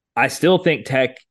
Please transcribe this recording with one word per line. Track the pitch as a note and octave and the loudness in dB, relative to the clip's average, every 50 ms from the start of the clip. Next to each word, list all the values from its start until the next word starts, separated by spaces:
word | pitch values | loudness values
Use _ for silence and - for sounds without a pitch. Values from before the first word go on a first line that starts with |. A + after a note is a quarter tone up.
| _ _ _ | _ _ _
I | - B2+ C3 | -2 -2 -2
still | - - - E3+ F#3 F3 | -2 0 2 2 2 2
think | F3+ F3+ D#3 C3 - | 2 0 -2 -2 -4
Tech | - C3+ C3 C3 B2+ - - _ _ | -4 -2 -2 -2 -2 -4 -10 _ _